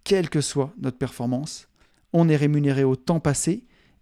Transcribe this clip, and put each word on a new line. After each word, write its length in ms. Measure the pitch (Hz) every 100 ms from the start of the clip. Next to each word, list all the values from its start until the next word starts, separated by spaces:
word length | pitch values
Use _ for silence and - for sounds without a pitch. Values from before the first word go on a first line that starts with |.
quelle 260 | - 196 170
que 100 | 156
soit 320 | 135 139 135 -
notre 180 | 127 127
performance. 680 | 131 - 120 127 156 - - _ _ _ _
On 160 | 170 170
est 80 | 151
rémunéré 480 | 147 147 143 135
au 120 | 135 131
temps 240 | - 170
passé 440 | 151 139 - 202 - _ _ _